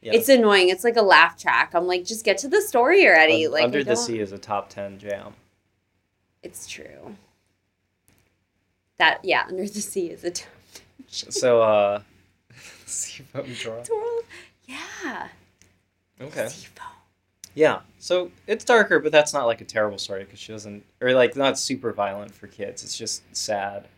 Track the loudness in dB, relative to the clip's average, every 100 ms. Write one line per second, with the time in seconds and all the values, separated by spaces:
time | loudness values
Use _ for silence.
0 | 2 0 6 6 8 6 4 2 0 2
1 | 6 8 6 2 -2 0 0 -2 -2 -4
2 | -4 -6 -2 -2 0 -2 0 0 4 6
3 | 6 6 6 4 0 0 0 0 -2 -2
4 | -2 -6 -6 -8 -6 -6 -6 -12 -14 -12
5 | -10 -10 -10 -20 _ _ _ _ _ _
6 | _ _ _ _ -20 -18 -18 -18 -18 -20
7 | -20 -20 _ _ _ _ _ _ _ _
8 | _ _ _ _ _ _ _ _ _ _
9 | 2 2 0 0 0 -6 -8 -8 -8 -6
10 | -8 -8 -10 -10 -16 _ _ -20 _ _
11 | -18 -14 -10 -2 2 4 4 4 2 0
12 | -8 _ _ _ _ -20 -20 -20 -14 -12
13 | -12 -14 -14 -12 -12 -12 -10 -12 -6 -6
14 | -4 -6 -8 -18 -20 _ _ -16 -16 -12
15 | -12 -10 -14 -16 _ _ _ _ _ _
16 | _ _ -14 -8 -10 -10 -20 -20 -20 -20
17 | _ _ _ _ -18 0 2 2 -8 _
18 | -4 -2 -2 _ -8 -6 2 4 4 2
19 | 4 4 4 0 -2 -2 -4 -2 -2 -4
20 | -10 -10 -12 -18 -16 -16 -14 -18 _ _
21 | 0 4 2 2 -2 -2 -6 -6 -6 -4
22 | -4 -4 -14 -20 -20 -12 -12 -12 -14 -12
23 | -10 -12 _ -12 -6 -4 -6 -10 -16